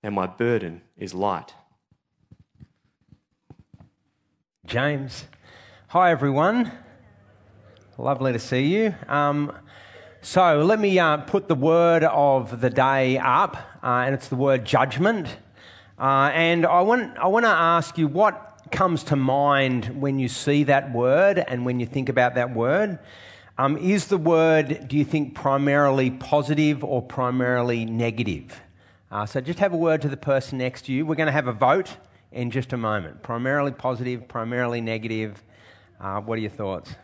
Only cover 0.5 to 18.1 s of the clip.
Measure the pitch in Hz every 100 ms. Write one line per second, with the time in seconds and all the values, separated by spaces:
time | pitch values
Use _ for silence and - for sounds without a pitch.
0.5 | 117 92 85 _ _ 98 90 101 90 -
1.5 | - _ _ _ _ _ _ _ - _
2.5 | _ - _ _ _ _ _ _ _ _
3.5 | - _ - - _ _ _ _ _ _
4.5 | _ - 120 139 143 135 - - _ _
5.5 | - - - _ 170 180 156 139 135 170
6.5 | 233 233 - - - - _ _ _ _
7.5 | _ - - _ - 123 135 131 117 -
8.5 | 127 139 196 220 180 - 143 147 143 147
9.5 | - - - - - - - - - 180
10.5 | 147 160 214 202 185 165 151 147 202 196
11.5 | 151 147 165 170 165 160 147 143 135 110
12.5 | 120 123 127 131 135 131 131 - 135 190
13.5 | - - - - 123 123 135 - 127 139
14.5 | 131 110 123 131 120 190 226 160 - -
15.5 | _ - - - - 135 135 139 151 165
16.5 | 170 170 175 190 240 214 - 170 214 233
17.5 | 175 165 170 - - 156